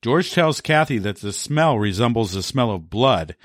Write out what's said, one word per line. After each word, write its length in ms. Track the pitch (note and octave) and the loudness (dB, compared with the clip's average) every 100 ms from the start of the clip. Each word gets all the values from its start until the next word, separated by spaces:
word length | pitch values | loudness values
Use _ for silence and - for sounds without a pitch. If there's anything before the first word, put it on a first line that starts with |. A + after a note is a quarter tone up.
George 300 | A2+ D3+ F3+ | 2 0 2
tells 300 | - D#3+ D3+ | 2 2 0
Kathy 380 | - D#3 D#3 B2 | 0 2 2 0
that 180 | G2 G2+ | -2 -6
the 160 | G2+ | -8
smell 440 | G2 - D3+ D#3+ A#2+ | -8 -4 0 2 2
resembles 560 | G#2 F#2 A#2+ A#2 G#2+ | 0 0 0 0 -2
the 100 | F#2+ | -4
smell 260 | F2+ C3+ A#2+ | -4 0 0
of 180 | F#2+ E2 | -2 -6
blood, 460 | G2+ C3 G#2 D#2+ - | 0 2 2 -2 -12